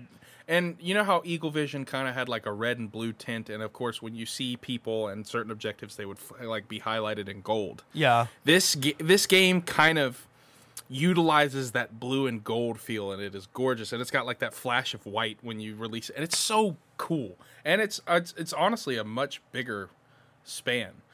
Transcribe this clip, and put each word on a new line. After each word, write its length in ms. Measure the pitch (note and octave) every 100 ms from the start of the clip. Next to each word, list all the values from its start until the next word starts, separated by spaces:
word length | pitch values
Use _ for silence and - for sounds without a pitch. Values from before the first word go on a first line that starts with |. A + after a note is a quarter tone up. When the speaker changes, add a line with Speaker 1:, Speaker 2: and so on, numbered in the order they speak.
| A#2+ - - - -
Speaker 1:
and 300 | F3 F3 E3+
you 140 | E3+
know 100 | G3+
how 200 | G3 F3 F3
Eagle 240 | E3+ D#3+
Vision 340 | D3 B2+ C#3
kinda 300 | C3 C3 C3+
had, 160 | B2+ B2
like, 160 | A2+ G#2+
a 60 |
red 260 | G#2 A#2 A#2+
and 140 | G#2+
blue 220 | G#2+ A#2
tint, 360 | G#2+ - A2+ A2+
and 140 | G#2+
of 100 | A2
course 260 | - A#2+ A2+
when 140 | A2+
you 140 | A2+ A2+
see 280 | - C3 B2
people 500 | - A#2+ A2+ A2 G#2
and 180 | F#2 -
certain 260 | A#2+ A2
objectives, 440 | G#2+ G#2+ G#2 G#2+ -
they 100 | G2+
would 140 | G2
f-, 260 | - - A#2
like, 220 | A2 G2+
be 140 | G#2+
highlighted 460 | A2 A2+ G#2+ G#2 G2
in 140 | G2+
gold. 420 | F#2+ A2 G2 - -
Speaker 2:
Yeah. 340 | D3+ C#3 A#2 A#2 -
Speaker 1:
This 320 | C#3+ F3 - D3
ga-, 180 | C#3 D3
this 260 | D#3+ G3 -
game 380 | F#3+ F#3 F#3
kind 340 | F3 - D#3 D#3+
of 300 | C3+ B2 - _ _ - - - -
utilizes 840 | C3 E3+ F3 E3 D3+ D3 C3+ B2+
that 280 | B2 A#2 A2+
blue 280 | B2 C3+ C3+
and 160 | A2+
gold 360 | G#2+ A2+ A#2+ A2
feel, 320 | - A2 G2
and 120 | G2
it 100 | G2+
is 140 | G2 F2+ -
gorgeous. 360 | C3 A#2 G#2+
And 100 | A#2+
it's 80 | B2
got, 160 | C#3 B2
like, 100 | A#2+
that 160 | A#2
flash 400 | - B2+ B2 C3
of 100 | G#2 G#2+
white 320 | G#2 A2+ G#2+
when 180 | A#2+ A2
you 160 | G#2+ G#2+
release 360 | A2+ A2+ -
it, 40 | -
and 80 |
it's 140 | E3 -
so 400 | - A3 G#3+ D3+ _ -
cool. 420 | - E3 G#2 - - - D3
And 160 | F#3+
it's, 180 | G#3+ - -
it's, 280 | F3 F3 -
it's 160 | D#3+
honestly 440 | D3+ F#3 A#3 - A#2+
a 60 |
much 380 | G#2+ A2+ C#3+ - _
bigger 380 | B2+ B2 G#2 F#2 _ _ _ _ _
span. 480 | - - - A#2+ G2+ - _